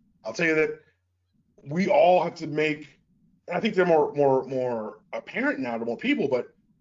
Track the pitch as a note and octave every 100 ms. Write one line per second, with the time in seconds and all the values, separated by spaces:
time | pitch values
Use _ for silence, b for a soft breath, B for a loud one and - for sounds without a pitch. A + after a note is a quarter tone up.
0 | _ _ A2 A#2 E3+ D#3 D3+ - _ _
1 | _ _ _ _ _ _ - D#3 G3 -
2 | E3+ F3+ D#3+ - D#3 D3 D#3 D3+ - _
3 | _ _ _ _ - F3 A3 F#3+ F3+ D#3+
4 | C#3+ D3 C#3+ C3 B2+ C3 B2+ A#2 G#2+ G2+
5 | _ A2+ - F3+ C4+ - A#2+ A#2 A2+ A2+
6 | A#3 C4+ D3 B2 - _ _ _